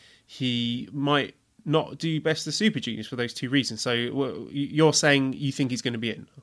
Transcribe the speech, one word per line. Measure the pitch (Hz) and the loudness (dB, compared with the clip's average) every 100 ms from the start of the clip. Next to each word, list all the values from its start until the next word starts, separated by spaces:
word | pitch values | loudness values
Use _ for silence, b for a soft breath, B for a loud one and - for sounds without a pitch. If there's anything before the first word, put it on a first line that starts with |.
| b b b | b b b
he | - 127 120 120 120 - | -4 0 0 0 -2 -6
might | 143 143 147 110 - _ _ | -2 2 2 2 -8 _ _
not | 165 156 - 143 | 0 0 0 -4
do | 165 156 | -2 0
Best | 160 156 156 | 0 -2 -2
of | |
Super | - 214 147 | 2 2 2
Juniors | 120 110 107 | -6 -6 -8
for | |
those | 123 120 | -4 -6
two | - 127 | -4 0
reasons. | 139 117 110 | 0 0 -4
So | 127 120 120 | -2 0 0
w-, | 135 131 82 - | -2 -4 -4 -8
y-, | |
you're | 139 143 151 156 | -6 -2 4 6
saying | 143 151 139 135 | 6 4 4 2
you | - 139 | -2 -4
think | 131 131 | 0 -2
he's | 123 | 0
gonna | 127 117 | -4 -4
be | 113 | -4
in? | 85 - - | -6 -12 -20